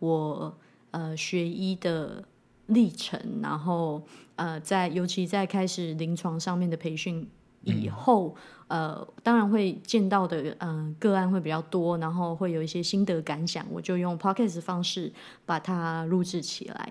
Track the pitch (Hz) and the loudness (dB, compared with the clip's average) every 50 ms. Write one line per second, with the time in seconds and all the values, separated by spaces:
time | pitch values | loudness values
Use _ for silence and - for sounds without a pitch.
0 | 160 165 165 156 156 151 147 - 156 156 156 - - - _ _ _ _ - 170 | 0 2 2 2 2 -2 -4 -4 -6 -8 -8 -12 -20 -20 _ _ _ _ -8 -6
1 | 165 160 160 156 - - 190 180 170 170 175 - 190 190 185 180 - 175 165 160 | -6 -4 -4 -4 -4 -2 0 0 0 0 -2 -2 -2 -2 -2 0 0 0 0 0
2 | 147 - - - 196 - _ _ _ _ _ _ _ - 214 240 226 175 156 - | -2 -6 -8 -12 -16 -18 _ _ _ _ _ _ _ 4 6 6 6 6 2 -4
3 | - - - - - - - 143 143 143 151 151 147 180 175 170 165 160 151 151 | -8 -6 -6 -6 -6 -6 -6 -4 -4 -2 -4 -2 0 0 0 2 2 0 -2 -4
4 | 156 - - - - - _ - 170 165 160 156 156 - 196 190 180 170 151 180 | -8 -12 -20 -20 -20 -16 _ -6 -4 -4 -4 -6 -2 0 2 2 2 2 2 0
5 | 180 175 - 196 180 175 202 202 190 185 196 196 185 180 185 - 175 160 160 160 | 0 0 0 -2 -2 0 0 0 0 2 0 0 0 0 -2 -2 -4 -4 -2 -2
6 | 165 165 170 160 - 175 160 160 - - 180 180 180 175 165 160 - 165 156 156 | -2 -2 -2 -2 -2 -2 -2 -2 -2 0 0 0 2 0 0 -2 -4 -6 -4 -4
7 | - 185 170 165 - - - - _ _ _ _ - - 113 107 107 107 104 107 | -4 -4 -4 -6 -8 -10 -14 -20 _ _ _ _ -2 -2 0 0 0 -2 -4 0
8 | - 262 240 208 180 151 - - - - - - - _ 160 165 160 156 156 - | 4 6 6 6 6 2 -4 -10 -18 -20 -20 -20 -8 _ -2 -2 -2 -2 -4 -8
9 | - - - - _ 226 240 233 214 202 220 220 202 185 - - - - - 220 | -12 -14 -16 0 _ 6 6 6 6 6 4 4 4 2 0 -2 -4 2 2 4
10 | 196 190 208 196 185 170 170 156 135 156 - - - 170 160 156 156 156 151 - | 4 6 4 4 4 2 0 -2 -2 -4 -4 -6 -6 -4 -4 -4 -4 -6 -6 0
11 | - 214 196 190 185 185 190 185 156 151 156 160 160 160 - 185 170 170 175 165 | 2 4 4 4 4 4 2 2 2 0 -2 -2 -2 -2 0 2 2 2 2 0
12 | 160 160 170 180 175 170 165 160 190 180 165 160 160 156 - 175 170 - - 196 | 0 -2 0 0 -2 -2 -2 -2 -2 0 0 -2 -2 -2 -2 -4 -2 0 2 2
13 | 202 190 175 165 156 - 147 147 165 170 - 165 - - - 170 165 - 185 180 | 2 2 2 -2 0 -2 -2 -2 -2 -4 -4 -6 -6 -6 -8 -6 -4 -2 0 0
14 | 180 180 175 165 - 196 190 - 240 208 165 170 165 - 185 175 175 - - 185 | 0 -2 -2 0 0 0 2 2 0 0 0 -4 -6 -4 -2 -2 -2 -2 -2 -4
15 | 165 151 - - - - - - _ - 170 156 - 185 185 175 165 165 160 165 | -6 -6 -8 -12 -18 -20 -20 -14 _ -2 -2 -2 0 -2 -2 -2 -2 -2 -2 -2
16 | 165 160 180 180 175 180 185 175 - - - - - - - - - - | 0 0 2 2 2 0 -2 -4 -4 -6 -8 -10 -10 -12 -10 -10 -10 -10